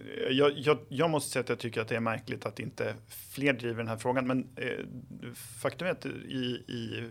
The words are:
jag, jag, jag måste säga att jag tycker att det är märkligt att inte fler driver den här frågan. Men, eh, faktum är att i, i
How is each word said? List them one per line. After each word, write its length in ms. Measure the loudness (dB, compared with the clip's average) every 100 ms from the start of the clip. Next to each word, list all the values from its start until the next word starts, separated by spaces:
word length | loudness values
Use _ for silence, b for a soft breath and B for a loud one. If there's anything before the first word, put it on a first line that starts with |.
| -8 -2 2
jag, 220 | 6 6 6
jag, 220 | 4 4 2
jag 200 | 2 4
måste 220 | 4 2
säga 100 | 0
att 80 | 0
jag 100 | 0
tycker 220 | 0 -2
att 60 | 0
det 80 | 2
är 40 |
märkligt 460 | 2 0 -2 -4 -4
att 140 | -4
inte 360 | -6 -2 -2 -4 -10 -14 -10
fler 220 | 2 2
driver 240 | 2 0 -2
den 100 | -2
här 100 | 0
frågan. 300 | 0 2 2
Men, 200 | 2 0 -4
eh, 300 | -4 -2 -6 -10 -12 -12 -12 -12 -14 -2
faktum 260 | -2 0 -2
är 40 |
att 140 | -2 -4
i, 580 | -6 -4 -2 0 -2 -4
i 420 | -4 -4 -4 -6